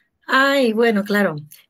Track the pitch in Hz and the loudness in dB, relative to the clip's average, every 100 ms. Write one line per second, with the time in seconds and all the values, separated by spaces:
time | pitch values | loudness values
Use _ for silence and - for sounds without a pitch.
0 | _ _ - 262 277 277 247 214 233 208 | _ _ -4 0 2 2 0 2 0 0
1 | 196 208 196 151 151 - _ | -2 -2 -2 -4 -12 -20 _